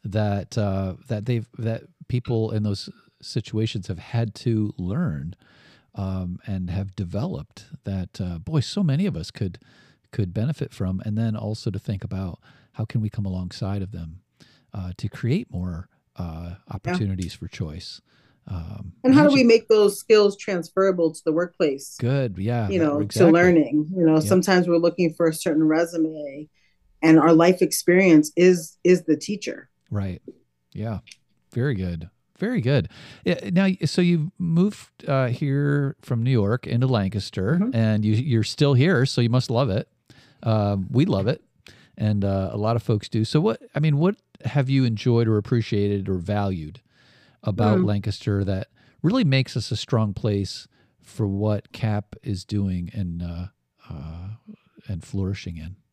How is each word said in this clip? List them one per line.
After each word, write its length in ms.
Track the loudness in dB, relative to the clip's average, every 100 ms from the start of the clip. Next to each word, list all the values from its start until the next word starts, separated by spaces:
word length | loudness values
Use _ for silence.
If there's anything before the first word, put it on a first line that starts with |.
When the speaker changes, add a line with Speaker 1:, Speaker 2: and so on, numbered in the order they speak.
Speaker 1:
that, 520 | -4 -2 -2 -2 -4 -4
uh, 380 | -2 -2 -4 -8 -8
that 180 | -6 -2
they've, 220 | -4 -4 -8
that 260 | -6 -6 -10 _ -6
people 440 | -6 -2 -2 -2
in 100 | -2
those 280 | -2 -4 -8 -20 _ _
situations 640 | -8 -8 -4 -4 -2 -4 -8
have 100 | -12
had 380 | -6 -4 -4 -4
to 360 | -2 0 -2 -4
learn, 580 | -6 -2 -4 -4 -8 -14 _ _ _ _ _ -8
um, 420 | -6 -6 -6 -8 -8
and 240 | -6 -4
have 260 | -6 -6 -8
developed 680 | -6 -6 -6 -8 -12 -20 -20 -14 -8
that, 360 | -6 -6 -8
uh, 160 | -8 -6
boy, 220 | -4 -2
so 240 | -2 -2
many 240 | -2 0 -2
of 80 | -4
us 160 | -10
could, 260 | -8 -8 -8 _ _ _ _ _
could 200 | -6 -4
benefit 420 | -2 -4 -4 -8
from, 280 | -6 -4 -4 -4
and 120 | -4
then 180 | -4 -4
also 360 | -6 -6 -6
to 80 | -8
think 240 | -8 -8
about 360 | -6 -8 -8 -10 _ _ _
how 120 | -10 -4
can 160 | -2
we 80 | -4
come 160 | -4 -4
alongside 560 | -4 -8 -8 -6 -4
of 100 | -6
them, 300 | -8 -12 -14 _ _ _ _ _ -10
uh, 160 | -10 -8
to 120 | -10
create 420 | -6 -2 -2 -4
more, 380 | -8 -6 -8 -12 _ _ -10
uh, 320 | -10 -8 -12
Speaker 2:
Yeah. 60 | -14 _ -10
Speaker 1:
opportunities 580 | -6 -2 -2 -4 -6
for 140 | -8 -14
choice. 540 | -8 -8 -8 -14 -20 _ _ _ _ -12
Um, 460 | -10 -10 -12 -14 -2
Speaker 2:
And 120 | 6 8
how 80 |
do 100 | 8
we 80 | 6
Speaker 1:
imagine 60 | 6
Speaker 2:
make 200 | 6 6
those 300 | 4 4 2
skills 380 | 4 6 6 0
transferable 720 | -4 -4 -4 0 2 2 0
to 80 | 0 -2
the 80 |
workplace? 640 | 0 -2 _ -2 -2 -10 -4
Speaker 1:
Good, 380 | 0 0 0 -2
yeah, 320 | -2 -2 0
Speaker 2:
You 80 | 2
Speaker 1:
that, 80 | 2
Speaker 2:
know, 140 | 0
Speaker 1:
exactly. 320 | -2 6 6
Speaker 2:
to 20 |
learning. 560 | 8 6 6 4 0 0 2
You 80 | 4
know, 80 |
Speaker 1:
Yep. 100 | 4
Speaker 2:
sometimes 440 | 4 2 4 2 4
we're 100 | 2
looking 380 | 2 2 -2 2
for 100 | 0
a 80 |
certain 300 | 0 -2 2
resume, 840 | 2 2 0 -2 -4 -4 -12 -14 -18 _ _ _ _ _
and 160 | 6 6
our 160 | 8
life 300 | 8 6 4
experience 680 | 0 0 4 6 8 6 6 4
is, 420 | 6 6 0 _
is 200 | 4 4 4
the 120 | -2
teacher. 520 | -2 -8 -8 -10 -16 _ _
Speaker 1:
Right. 320 | -6 -6 -8 -14 -20 _ _ _
Yeah. 260 | -10 -8 -8 -12 -20 _ _ _
Very 200 | -4 -2
good. 360 | -2 -4 -6 -10 _ _ _
Very 240 | -4 0
good. 260 | 2 0 0 -10 -20 -6
Yeah, 260 | -4 -2 0
now, 160 | 2 2 0 -2
so 160 | 2
you've 260 | 2 2 -2 _
moved, 720 | -2 2 2 -2 -20 _ -4
uh, 200 | 0 0
here 680 | -2 -2 0 0 0 -2 -6
from 200 | -6 -2
New 100 | 2
York 360 | 2 2 0 -2
into 180 | 0 2
Lancaster, 680 | 2 0 -4 -6 -4 0 2
Speaker 2:
Mm-hmm. 160 | 2 2
Speaker 1:
and 300 | 2 2 2
you, 80 |
you're 300 | 0 2 0
still 320 | 0 0 2 4
here, 320 | 4 4 2
so 140 | 2
you 80 | 2
must 200 | 2 0
love 220 | -2 0
it. 180 | -2 -6 _ _ -20 _ _
Um, 440 | -2 0 0 -2 -2
we 140 | 0 2
love 200 | 0 0
it, 140 | -4 _ _ -20 -20 _ -4
and, 260 | 0 0
uh, 260 | 0 0 -2
a 60 | -2
lot 180 | -2 -2
of 80 |
folks 260 | 0 -2 -2
do. 160 | -2 0
So 160 | 0
what, 220 | 0 -4 -6
I 60 | -2
mean, 180 | 0 2
what 200 | 2 0 _ _
have 260 | -4 -2 2
you 140 | 2
enjoyed 440 | 2 0 2 2 4
or 100 | 2
appreciated 720 | 2 -2 0 -2 0 -2 -2
or 80 | -4
valued 640 | -2 -2 -2 -4 -8 -16 _ _ _ _ _ _ -6
about 340 | 0 2 2
Speaker 2:
Mm. 60 | 2
Speaker 1:
Lancaster 580 | 0 -2 -6 -2 0
that 240 | 0 -4 -6 _ _ _
really 220 | 0 2
makes 320 | 2 2 0 -4
us 160 | -6
a 40 | -8
strong 380 | -2 0 0
place 540 | -2 -2 -2 -4 -10 -18 _ _ _
for 260 | _ -4 -4
what 440 | 0 -2 -2 -6
cap 440 | -6 -4 -4 -6 -14
is 200 | -8 -8
doing 460 | -4 -4 -2 -4 -6
and, 280 | -6 -6 -6
uh, 240 | -8 -8 -12 _ _ _ -18
uh, 400 | -14 -12 -12 -14 -14 -18 -20 _ -20 -10
and 160 | -10
flourishing 540 | -6 -4 -4 -4 -8 -12
in. 180 | -14 -16 _